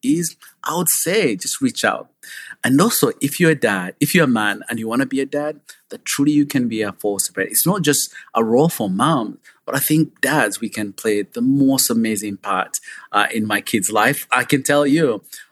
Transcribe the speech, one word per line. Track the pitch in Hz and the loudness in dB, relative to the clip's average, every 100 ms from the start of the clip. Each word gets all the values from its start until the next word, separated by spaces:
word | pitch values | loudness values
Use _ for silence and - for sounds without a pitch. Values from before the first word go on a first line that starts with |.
is, | 131 160 170 - - _ | -2 0 -2 -8 -20 _
I | - 165 | -6 -2
would | 170 | 0
say | - - 185 113 101 | -2 0 0 0 -2
just | - - | -6 -2
reach | 131 - | -2 0
out. | 107 - - _ - - - - | -2 -2 -8 _ -20 -18 -18 -6
And | - 139 | 2 4
also, | 214 - 127 - | 4 4 0 0
if | 143 - | -4 2
you're | 170 | 2
a | 147 | 2
dad, | 113 98 90 - | 0 -2 -4 -4
if | 143 | 0
you're | 175 147 | 2 4
a | |
man | 113 104 101 - | 2 0 -4 -6
and | 117 | -8
you | 110 | -4
wanna | 117 135 | -4 -2
be | 135 | -2
a | 135 | -4
dad, | 147 151 151 _ - - | -4 -6 -8 _ -20 -20
that | - - | -14 -6
truly | - 143 | 0 2
you | 147 143 | 4 2
can | 135 120 | 0 0
be | 110 | -2
a | 104 | -4
foster | 95 104 98 - | -4 -4 -2 -4
parent. | - 95 | -4 -4
It's | - - | 0 0
not | 202 | 0
just | 151 143 - - - - | 2 0 0 -10 -6 -2
a | |
role | 113 120 165 | 2 4 4
for | - 104 | 2 -2
mom, | 92 135 151 107 - _ _ - | 0 2 2 -2 -8 _ _ -6
but | 110 | -4
I | |
think | - 156 151 - | 0 2 2 0
dads, | 127 147 110 - | 0 2 0 -2
we | 110 | -8
can | - 104 | -6 -8
play | 98 113 104 | -4 -2 -2
the | 98 120 | -2 -2
most | 123 139 135 131 - | 2 4 4 2 2
amazing | 117 113 107 107 101 | 0 0 -2 -4 -8
part, | 104 95 - - - - - | -4 -4 -4 -8 -12 -20 -6
uh, | 104 104 | -2 -2
in | 113 107 | -2 -2
my | 101 | -2
kids' | - 113 95 | 0 -2 0
life. | 107 113 143 - | 2 2 0 -2
I | 123 | -2
can | 127 139 | 0 0
tell | 131 147 147 | 2 2 2
you | 151 151 107 - - - | 2 2 -2 -8 -20 -20